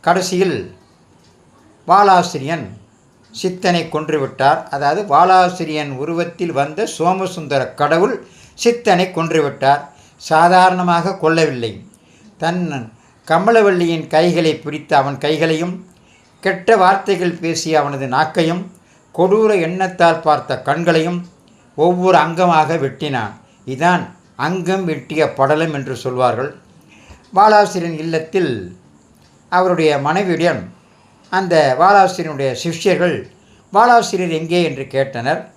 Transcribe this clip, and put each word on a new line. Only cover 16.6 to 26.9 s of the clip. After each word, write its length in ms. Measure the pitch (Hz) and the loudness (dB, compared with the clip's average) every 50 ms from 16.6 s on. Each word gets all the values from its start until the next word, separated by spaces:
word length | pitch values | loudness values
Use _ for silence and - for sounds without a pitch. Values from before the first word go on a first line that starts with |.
| - - 226 | 2 2 4
வார்த்தைகள் 560 | 208 185 180 196 196 190 - 196 170 180 175 | 4 4 4 2 2 0 -2 -2 0 -2 -4
பேசிய 480 | 170 170 165 165 160 160 - 160 160 151 | -4 -4 -6 -6 -6 -4 -4 0 0 0
அவனது 260 | 143 143 143 135 135 | 0 0 -4 -6 -6
நாக்கையும், 600 | 127 127 135 156 156 - 185 165 160 170 180 - - - _ _ _ _ _ _ _ _ | -2 0 0 0 0 0 0 0 0 -2 -4 -8 -12 -16 _ _ _ _ _ _ _ _
கொடூர 460 | - 175 185 196 220 220 214 214 190 | 0 2 2 4 2 2 2 2 0
எண்ணத்தால் 600 | 165 160 180 185 190 180 180 - 170 170 160 160 | 0 -2 -2 -4 -4 -6 0 2 2 2 2 2
பார்த்த 420 | - 156 151 135 - - 135 - | 0 0 0 0 -2 -6 -8 -6
கண்களையும் 680 | - 139 147 160 170 175 165 165 160 170 175 175 180 - _ _ _ _ _ _ _ _ _ | -2 -4 -4 -2 0 0 0 0 0 -2 -4 -6 -8 -12 _ _ _ _ _ _ _ _ _
ஒவ்வொரு 420 | - 151 175 180 180 180 185 180 160 | 0 0 0 2 2 2 4 4 4
அங்கமாக 580 | 151 160 170 165 185 175 170 156 151 139 165 | 4 2 0 0 0 2 4 2 2 0 -2
வெட்டினான். 540 | 165 135 135 135 - 165 147 135 123 110 101 107 - _ _ _ _ _ | -2 -4 -4 -6 -6 -8 -6 -4 -4 -6 -8 -10 -16 _ _ _ _ _
இதான் 420 | - 131 127 156 175 180 165 - - - _ _ _ _ | -12 -8 -2 0 0 0 0 -2 -8 -16 _ _ _ _
அங்கம் 520 | - 131 156 180 190 170 165 190 190 190 170 | -6 -4 -4 -4 -4 -2 -2 -4 -2 -2 -4
வெட்டிய 460 | 156 139 - - 156 151 151 135 - | -6 -6 -8 -8 -2 -2 -2 -2 0
படலம் 400 | 131 135 139 151 156 165 160 151 | 0 0 2 2 0 0 -2 -4
என்று 220 | 139 135 135 131 | -8 -8 -8 -10
சொல்வார்கள். 720 | 117 - 131 127 123 127 123 117 110 131 147 - - _ _ _ _ _ _ | -8 -8 -8 -2 0 0 0 0 -2 -6 -8 -10 -16 _ _ _ _ _ _